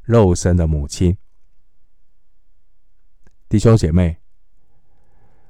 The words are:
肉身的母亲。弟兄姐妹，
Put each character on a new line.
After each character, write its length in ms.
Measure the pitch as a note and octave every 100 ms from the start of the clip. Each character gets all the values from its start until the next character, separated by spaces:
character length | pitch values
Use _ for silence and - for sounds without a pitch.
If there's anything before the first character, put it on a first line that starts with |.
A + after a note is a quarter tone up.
肉 300 | - A2+ G2
身 220 | F2 F#2+ F2
的 100 | D#2+
母 220 | D2+ C#2+
亲。 300 | - F2+ F#2 - - - - - - - - - - - - - - - - - - - - - - -
弟 100 | G#2+
兄 160 | A#2 A2+
姐 160 | E2+
妹， 260 | E2 E2+ E2 - - - - - - - - - - - - -